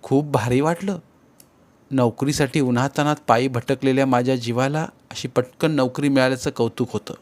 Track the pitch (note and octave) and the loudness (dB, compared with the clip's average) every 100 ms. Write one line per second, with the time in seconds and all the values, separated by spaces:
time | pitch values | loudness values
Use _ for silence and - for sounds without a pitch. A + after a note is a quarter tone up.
0 | - C#3 D3 C#3 A2+ B2 D3+ E3+ G3 F3+ | 2 0 2 -2 0 0 0 -2 -4 -8
1 | - _ _ _ _ _ _ _ _ C3+ | -10 _ _ _ _ _ _ _ _ 0
2 | A#2+ A2 C#3 C3+ C#3 D#3 C3 A#2+ C#3 - | 0 0 -4 -2 0 0 0 0 0 0
3 | D3 D3+ - A#2 C3 B2 - C3 C3+ C3 | -2 -2 2 2 2 -2 -2 0 2 2
4 | C3+ B2 B2 C3 A#2 A#2 C3+ D3 - _ | 2 2 2 0 -2 -2 0 -2 -6 _
5 | _ - C3 B2 B2+ _ D#3+ D3 C3 B2+ | _ -12 -4 -2 -2 _ 0 2 0 0
6 | C#3+ C3+ C3 C3 D3 - A#2 - A#2+ G#2+ | 0 4 2 0 -6 -2 -4 -2 -4 -4
7 | - - | -8 -18